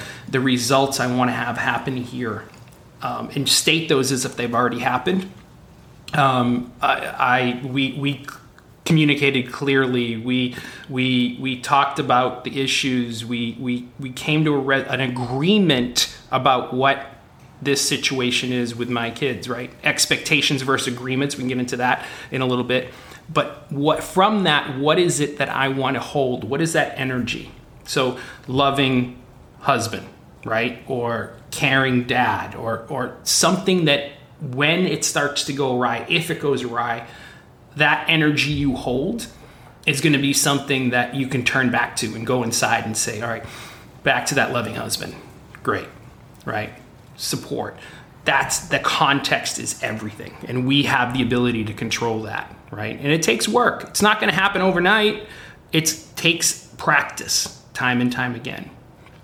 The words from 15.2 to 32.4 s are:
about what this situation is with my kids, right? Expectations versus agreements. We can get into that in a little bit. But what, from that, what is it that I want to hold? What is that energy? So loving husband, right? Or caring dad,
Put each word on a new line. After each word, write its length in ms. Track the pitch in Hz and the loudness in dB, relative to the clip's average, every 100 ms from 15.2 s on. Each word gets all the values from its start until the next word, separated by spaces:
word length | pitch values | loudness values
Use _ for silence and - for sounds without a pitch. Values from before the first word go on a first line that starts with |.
| 120 131 160 214 185 131 123 - - - - | -4 0 4 6 6 4 2 0 -2 -6 -4
about 420 | 127 131 127 113 | 0 4 2 2
what 340 | 123 135 139 - - - - - - | 2 2 2 -2 -18 -20 -20 -20 -8
this 180 | 131 135 - | -2 0 0
situation 640 | 139 - 135 123 120 127 | 0 0 0 0 0 0
is 240 | 123 120 117 | -2 -2 -4
with 140 | 120 | -4
my 220 | 120 117 | -2 -2
kids, 360 | 110 139 110 123 | -2 -4 -4 -6
right? 240 | 120 123 - | -8 -8 -4
Expectations 800 | 151 147 - 143 - 156 131 143 | -2 0 0 0 2 2 2 0
versus 320 | 131 135 131 | 2 0 0
agreements. 420 | 123 127 131 139 139 | -4 -4 -2 -2 -2
We 60 | |
can 80 | 123 | -4
get 100 | 127 | -2
into 180 | 123 123 | -2 0
that 280 | 123 - - - - | 0 0 -2 -14 -8
in 100 | 135 | -2
a 40 | 131 | 0
little 180 | 123 | 0
bit. 260 | 123 127 123 - - - - | 0 0 -2 -10 -20 -20 -4
But 400 | - - - - | -2 -2 -6 -10
what, 320 | 139 147 156 | -2 0 0
from 400 | - 185 196 214 | 0 2 4 4
that, 340 | 180 147 135 131 | 4 2 0 -2
what 220 | 143 160 | 2 4
is 200 | 175 143 | 4 2
it 180 | 143 - | -2 -2
that 120 | 139 | -4
I 200 | - 135 | 0 0
want 260 | 135 131 131 | 0 0 -2
to 60 | |
hold? 420 | - 147 131 120 | -2 -2 0 -2
What 180 | 110 139 | -4 -2
is 120 | 160 | 0
that 260 | 160 139 - | 0 0 -2
energy? 520 | 131 127 110 - - - - - - | -2 -2 -2 -4 -8 -18 -20 -20 -4
So 320 | - 127 123 - - - | 0 0 -2 -10 -14 -4
loving 760 | 131 139 135 135 127 123 - - - - - | 2 2 4 4 2 0 -6 -20 -20 -20 -4
husband, 480 | - 127 107 104 - - - - - | 0 0 0 -6 -10 -18 -20 -14 -4
right? 380 | 110 120 120 - | -2 -2 -4 -6
Or 500 | 127 117 117 104 - - | -4 -2 -4 -6 -12 -14
caring 540 | - 147 135 131 123 120 | -2 2 4 4 2 2
dad, 500 | 123 117 98 | 2 2 0